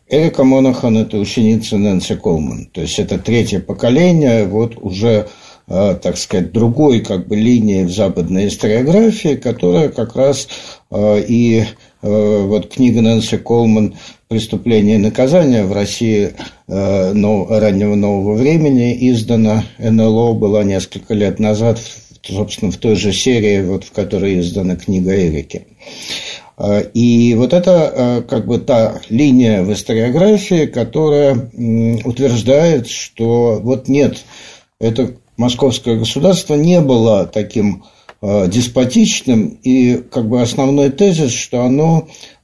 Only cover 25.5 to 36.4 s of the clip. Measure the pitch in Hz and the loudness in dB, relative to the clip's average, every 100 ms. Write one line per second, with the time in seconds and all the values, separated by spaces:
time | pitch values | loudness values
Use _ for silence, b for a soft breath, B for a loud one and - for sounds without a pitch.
25.5 | - - B B B B B B B B | -14 -16 B B B B B B B B
26.5 | - 101 104 107 117 120 117 120 113 123 | -8 -2 -2 -2 0 2 4 4 2 2
27.5 | 180 180 175 151 - 123 120 120 123 98 | 2 4 4 2 0 0 -2 -2 -4 -2
28.5 | 117 - 120 110 - - 113 147 127 117 | -2 0 2 0 -2 -4 0 4 4 4
29.5 | 104 92 104 - 113 120 143 196 208 190 | 2 0 -4 -4 -2 0 2 4 2 2
30.5 | 175 143 127 113 151 156 147 143 127 120 | 0 0 -2 -4 0 0 2 2 2 -4
31.5 | - 117 113 113 117 - 117 135 120 104 | -6 -2 0 0 -2 -4 -2 0 0 2
32.5 | 143 170 151 113 - - - 113 120 120 | 2 4 2 -2 -10 -12 -4 0 2 0
33.5 | 107 110 131 - 139 131 - B B B | 0 -2 -4 0 0 0 -2 B B B
34.5 | B B - 113 113 123 - _ - 123 | B B -6 -4 -2 -4 -6 _ -4 -4
35.5 | 123 139 117 - 113 113 135 175 185 | 0 0 0 -2 -2 -2 0 2 2